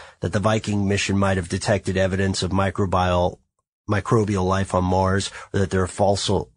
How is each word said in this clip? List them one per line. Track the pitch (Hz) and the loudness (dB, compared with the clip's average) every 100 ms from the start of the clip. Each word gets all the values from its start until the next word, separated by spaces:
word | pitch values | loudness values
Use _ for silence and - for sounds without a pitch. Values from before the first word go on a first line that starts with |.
| - - | -20 -8
that | 95 | -4
the | 101 | 0
Viking | 104 110 107 104 98 | 2 0 0 -2 0
mission | 101 - 98 | 0 0 2
might | 98 95 | 2 0
have | 85 | -2
detected | 95 - 101 - 92 | -4 0 0 0 0
evidence | 95 95 98 90 | 0 0 0 -2
of | 87 | -2
microbial, | 95 98 95 98 92 90 90 87 - _ _ _ _ - | 0 0 0 0 0 2 2 0 -4 _ _ _ _ -4
microbial | 104 - 117 101 98 90 | -4 0 0 2 0 0
life | 95 98 92 | 0 0 0
on | |
Mars, | 90 92 92 98 - - - | 2 2 2 0 -2 -10 -6
or | 101 | -2
that | 95 | 0
there | 95 | 0
are | 90 | -2
fossil, | - 101 98 - 92 - | 0 0 2 0 -2 -2